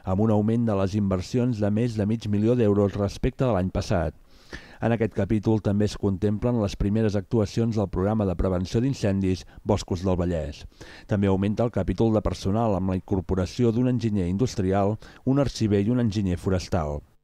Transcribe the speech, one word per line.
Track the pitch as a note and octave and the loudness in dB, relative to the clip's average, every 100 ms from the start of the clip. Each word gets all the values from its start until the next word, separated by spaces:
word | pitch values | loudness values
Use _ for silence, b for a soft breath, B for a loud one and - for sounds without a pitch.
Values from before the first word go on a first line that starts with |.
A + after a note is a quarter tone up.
| - | -2
amb | F#2+ | 0
un | A2 | 2
augment | G#2+ G#2 A#2 | 2 2 0
de | A2+ G2 | 0 0
les | F#2+ G#2+ | 0 0
inversions | G2 F#2+ F#2 B2+ B2 A2 | 0 -2 -2 0 0 0
de | G#2 | 0
més | G#2 B2 G#2+ | 0 0 0
de | G2+ | -2
mig | A2+ A2 | -2 -2
milió | G#2 G#2+ B2 | 2 2 4
d'euros | G#2 G2+ G2+ G2 | 4 4 2 0
respecte | G2+ - B2+ - | -4 -2 -4 0
de | C3 | 0
l'any | G2 F#2 G2 | 2 0 -2
passat. | - F#2+ D#2+ - - B B B B B | -2 0 -2 -6 -18 B B B B B
En | A#2 | -2
aquest | A2+ A2 | 0 0
capítol | - F#2+ A2 A2+ A2 | -2 0 0 2 2
també | G#2 G2+ G#2 | 2 2 0
es | |
contemplen | - G2+ F#2 G#2 G#2 A#2+ A#2+ | 0 -2 0 -2 0 0 0
les | G2+ | -2
primeres | - G2 A2 A2 | -2 0 2 2
actuacions | G2+ F2+ A#2 G2+ - A#2 A2 | 0 0 0 0 0 0 0
del | G2 | -2
Programa | G2 G2 A2 G2 | 0 0 0 0
de | |
Prevenció | F2 F#2+ F#2 F#2 A2+ | 0 0 0 0 0
d'Incendis | C3 C3 G#2 G2 F#2+ F#2 - B | 0 0 0 0 0 -2 -6 B
Boscos | - G2+ - F#2 | 0 0 0 -2
del | F#2+ F2+ | 0 0
Vallès. | F2 E2+ D2+ - - B B B - | 0 -2 -4 -10 -18 B B B -4
També | G#2 G2+ | 2 2
augmenta | F#2+ G2+ G#2 | 2 2 0
el | A#2 | 0
capítol | G#2 F2+ F#2+ A2+ G#2+ | 0 -2 2 2 2
de | G2 | 0
personal, | F#2 F#2+ G#2+ A#2 | -4 -2 0 0
amb | F#2 F#2+ | 0 0
la | F#2 | -2
incorporació | - F#2+ - F#2 F2+ - A#2 | -2 -4 0 -2 -2 0 2
d'un | A2 B2+ | 2 0
enginyer | B2 A#2 G#2 F2 | 0 0 0 0
industrial, | G2 C3 - F#2 G2 G2 A2 B B | 0 0 0 0 2 0 -2 B B
un | - C3+ | 0 0
arxiver | C3+ - A2+ G3+ G#2 | 0 0 2 2 2
i | |
un | B2 | 0
enginyer | A#2 G2+ F#2+ F2 | 0 0 -2 -2
forestal. | G2 F#2 - F#2+ D2+ D2 - _ | -2 -2 -2 -2 -2 -6 -10 _